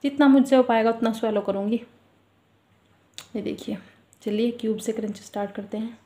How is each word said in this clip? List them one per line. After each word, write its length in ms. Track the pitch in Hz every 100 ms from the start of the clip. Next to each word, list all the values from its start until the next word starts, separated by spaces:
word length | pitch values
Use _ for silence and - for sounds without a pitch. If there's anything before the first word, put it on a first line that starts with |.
जितना 240 | 285 277 285
मुझसे 280 | 269 262 262
हो 60 |
पाएगा 280 | 247 226 226
उतना 220 | 226 226
स्वैलो 280 | 226 226 208
करूँगी। 400 | 202 196 202 226 - _ _ _ _ _ _ _ _ _ _ _ _ - - 220
ये 60 |
देखिए, 340 | - 214 - 208 - _ _ _
चलिए 280 | 220 208 240
क्यूब 280 | 233 220 214
से 140 | -
क्रंच 280 | 226 214 202
स्टार्ट 300 | - 208 202
करते 260 | 196 202 214
हैं। 200 | 226 240